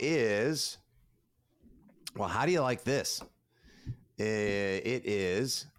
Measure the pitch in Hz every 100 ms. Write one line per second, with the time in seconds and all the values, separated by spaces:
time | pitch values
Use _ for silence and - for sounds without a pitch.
0 | 139 160 113 104 127 151 - - _ _
1 | _ _ _ _ _ _ - - - -
2 | - - 95 101 147 175 127 120 - 139
3 | - - - _ _ _ - - - -
4 | - - 107 107 104 101 98 95 110 127
5 | - 101 92 95 131 - -